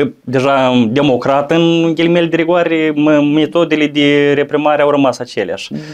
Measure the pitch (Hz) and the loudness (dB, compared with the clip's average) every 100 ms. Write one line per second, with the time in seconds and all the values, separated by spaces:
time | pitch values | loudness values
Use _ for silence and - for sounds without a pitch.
0 | 139 - - 127 135 139 131 127 110 131 | -4 -6 -6 -2 0 0 2 2 0 0
1 | 143 123 135 139 143 165 170 165 165 160 | 0 0 0 -2 0 0 2 2 0 0
2 | 170 175 170 165 165 175 170 160 156 151 | 0 2 0 0 0 0 0 0 0 0
3 | 151 147 147 151 147 170 160 151 147 147 | 2 2 2 0 0 0 0 0 0 0
4 | 143 143 143 143 147 151 151 147 147 143 | 2 2 2 0 0 -2 0 2 2 2
5 | 135 117 123 - 92 92 - 147 151 | 0 -2 -8 -6 -6 -8 -10 -12 -14